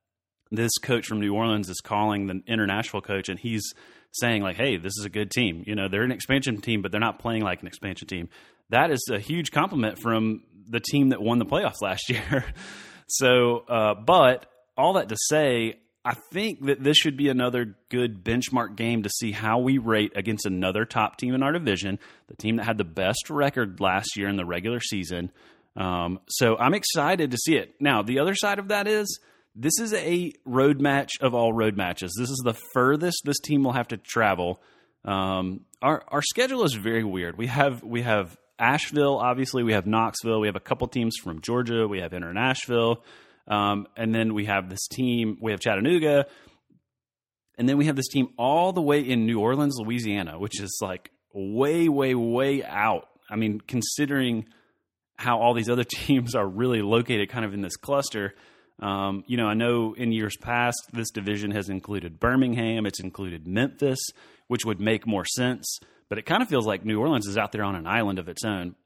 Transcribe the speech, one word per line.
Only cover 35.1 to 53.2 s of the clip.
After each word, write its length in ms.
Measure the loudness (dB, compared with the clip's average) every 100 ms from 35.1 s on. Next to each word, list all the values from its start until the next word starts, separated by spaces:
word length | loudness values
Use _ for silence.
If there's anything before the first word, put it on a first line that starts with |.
| -2 0 -2 -2 -6 -12 _
our, 220 | 0 0 -2
our 140 | -2
schedule 400 | -2 0 0 2
is 100 | 0
very 300 | 0 0 0
weird. 340 | 0 -2 -4 -6
We 100 | -2
have, 360 | 2 2 0
we 180 | -6 -4
have 340 | 2 0 0 -8 _ 0
Asheville, 600 | 2 2 0 2 2 2
obviously. 460 | 0 0 -2 0
We 100 | 2
have 120 | 2 2
Knoxville. 540 | 2 0 -2 -2 0
We 80 | 0
have 80 | -2
a 60 |
couple 260 | -4 -4 -2
teams 300 | -2 -2 -4
from 200 | -8 -8
Georgia. 460 | -2 -2 0 0 0
We 120 | -2
have 140 | -6
Inter 200 | -8 -6
Nashville. 680 | -2 0 -2 0 2 2 0 -6 -20 -20 _ -2
Um, 400 | 2 2 2 -2 -4
and 180 | -2 0
then 180 | 0
we 120 | -2 0
have 240 | -2 -2
this 180 | -8 -8
team, 500 | -4 -2 0 -2 -4
we 100 | -4
have 80 | -2
Chattanooga. 640 | 0 2 2 2 4 4 2 -6 -20 _ _ _ _ _ _ _ _ _ _ -2
And 120 | 2
then 80 | 4
we 80 | 4
have 100 | 2
this 120 | 0
team 220 | 0 0 0
all 340 | 2 4 2
the 100 | 2
way 200 | 2 2
in 240 | 2 2 2
New 140 | 2
Orleans, 360 | 2 2 0 -2
Louisiana, 640 | -4 -2 -2 -2 -4 -6
which 220 | -6 -6
is, 180 | -8 -6
like, 300 | -6 -6 -14 _ _
way, 560 | -10 -4 0 2 4 4
way, 260 | 4 2 2
way 480 | 0 2 2 0
out. 460 | -2 0 2 0 -4 _